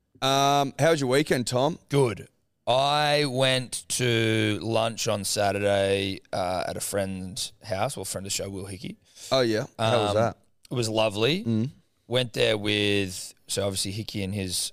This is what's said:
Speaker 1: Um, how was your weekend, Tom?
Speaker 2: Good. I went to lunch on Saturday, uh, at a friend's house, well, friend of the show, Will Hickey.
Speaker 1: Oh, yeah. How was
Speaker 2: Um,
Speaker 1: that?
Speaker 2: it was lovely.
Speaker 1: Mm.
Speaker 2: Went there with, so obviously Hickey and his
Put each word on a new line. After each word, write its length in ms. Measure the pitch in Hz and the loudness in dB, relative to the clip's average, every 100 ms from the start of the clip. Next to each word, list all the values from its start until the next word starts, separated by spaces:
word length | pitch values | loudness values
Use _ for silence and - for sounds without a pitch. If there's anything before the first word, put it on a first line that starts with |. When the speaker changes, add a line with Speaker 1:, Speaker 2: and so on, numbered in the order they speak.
| _ - | _ -4
Speaker 1:
Um, 520 | 131 135 139 143 139 - | 0 2 4 4 2 2
how 120 | 156 | 4
was 80 | 160 | 4
your 100 | 131 | 4
weekend, 380 | 135 156 147 117 | 2 2 0 0
Tom? 320 | 123 143 180 - | 0 0 -2 -2
Speaker 2:
Good. 380 | 139 127 95 104 _ _ _ - | 2 2 0 -14 _ _ _ 0
I 580 | 127 143 147 147 147 143 | 2 2 2 2 2 0
went 600 | 127 131 131 123 - - | 2 2 2 -2 -10 -6
to 680 | - 123 113 110 110 107 101 | -2 2 2 2 2 2 0
lunch 460 | 104 113 113 107 113 | 0 0 0 -2 -2
on 160 | 104 | -2
Saturday, 1000 | 95 104 101 101 101 101 98 98 98 98 - | -2 0 0 2 2 2 2 2 0 -6 -6
uh, 320 | - 90 90 - | -4 -2 -2 -4
at 100 | 90 | -6
a 40 | |
friend's 680 | - 101 95 92 92 - - - | -4 -4 -4 -6 -8 -8 -10 -10
house, 320 | - 95 123 - | -8 -4 -4 -6
well, 100 | 95 | -8
friend 200 | 90 98 | -8 -6
of 40 | |
the 40 | - | -6
show, 140 | 98 | -6
Will 160 | 98 95 | -8 -10
Hickey. 320 | 92 - 208 _ - - | -12 -12 -14 _ -16 -2
Speaker 1:
Oh, 100 | 135 | 2
yeah. 240 | 120 107 - - | 2 0 -4 -2
How 200 | 113 117 | 2 2
was 80 | 104 | 2
Speaker 2:
Um, 40 | 104 | 2
Speaker 1:
that? 220 | 113 - _ _ - | 0 -2 _ _ -8
Speaker 2:
it 40 | |
was 160 | 127 113 | -4 0
lovely. 540 | 110 110 101 120 185 | 2 2 2 0 0
Speaker 1:
Mm. 260 | 117 110 131 - _ _ - | 0 0 0 -6 _ _ -2
Speaker 2:
Went 260 | 123 120 | -2 0
there 240 | 131 117 107 | 0 2 2
with, 760 | 104 104 104 101 95 90 - - - | 0 2 2 2 0 -6 -14 -16 -6
so 180 | - 98 | -2 -2
obviously 260 | 95 98 | -2 -4
Hickey 320 | 101 104 107 | -6 -8 -6
and 100 | 95 101 | -4 -4
his 360 | 92 90 - | -4 -4 -6